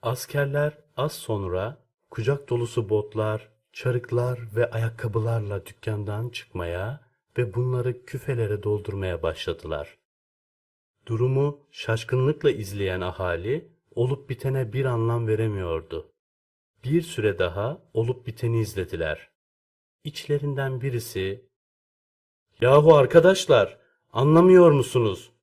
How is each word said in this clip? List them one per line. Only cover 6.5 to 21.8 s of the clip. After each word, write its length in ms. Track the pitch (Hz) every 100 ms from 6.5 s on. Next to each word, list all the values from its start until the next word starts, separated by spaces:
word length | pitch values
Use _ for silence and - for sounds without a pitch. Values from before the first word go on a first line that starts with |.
| 92 85 87 101 143 _ _ _ -
ve 160 | 120
bunları 520 | 120 127 127 123 123 -
küfelere 580 | 135 - 123 107 104
doldurmaya 600 | 104 104 98 98 95 85
başladılar. 760 | 80 80 - 80 78 78 73 - _ _ _ _ _ _ _ _ _ _ -
Durumu 640 | 113 123 135 143 143 _
şaşkınlıkla 800 | - - 113 - 127 131 151 147
izleyen 500 | 117 98 101 98 92
ahali 680 | 90 87 92 85 98 147 - _ _
olup 380 | - 123 139 -
bitene 440 | 127 135 135 120
bir 120 | 117 135
anlam 420 | 117 117 117 113
veremiyordu. 840 | 107 110 101 87 82 80 82 - _ _ _ _ _ _ _
Bir 180 | 127 160
süre 380 | 170 - 107 98
daha 420 | 90 87 110 156 _
olup 340 | - 117 127 -
biteni 320 | 113 117 117
izlediler. 680 | 104 98 90 87 80 76 - _ _ _ _ _ _ _
İçlerinden 800 | 147 - - 147 143 135 135 131
birisi, 680 | 131 123 107 101 95 98 _ _ _ _